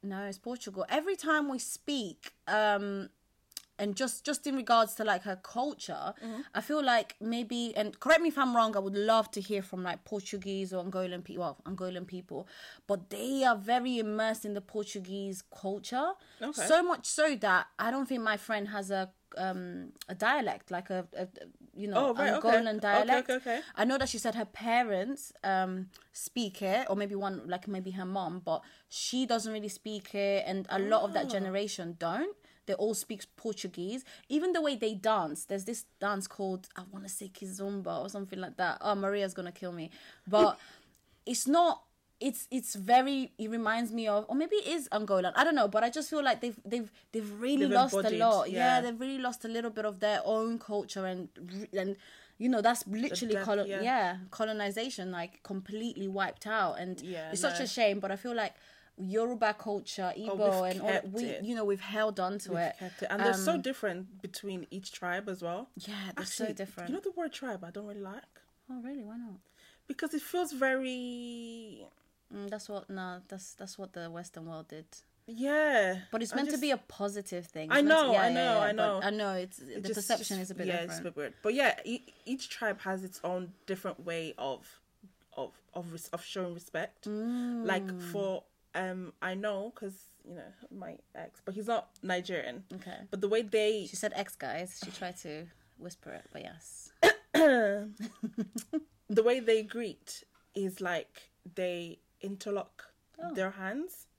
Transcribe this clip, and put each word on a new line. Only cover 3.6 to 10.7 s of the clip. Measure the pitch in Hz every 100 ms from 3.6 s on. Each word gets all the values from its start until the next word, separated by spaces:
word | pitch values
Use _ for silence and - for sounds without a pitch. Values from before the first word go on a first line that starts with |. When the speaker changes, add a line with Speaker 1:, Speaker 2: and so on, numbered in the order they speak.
| - _
Speaker 1:
and | 208 196
just, | 262 - -
just | 294 -
in | 269
regards | 226 233 220 -
to, | 220
like, | 185
her | 208 185
culture, | - 233 269 277 - 170 - -
Speaker 2:
Mm-hmm. | 226 220 285
Speaker 1:
I | -
feel | 226 302
like | 269 233 208 -
maybe, | 220 233 220 240 233 208
and | 214 -
correct | 254 320
me | 330
if | 285
I'm | 262
wrong, | 233 226 214
I |
would | 196 202
love | 214 226 220
to | -
hear | 190 202
from, | 190 185
like, | 180 175
Portuguese | - 208 190 202 190 196 190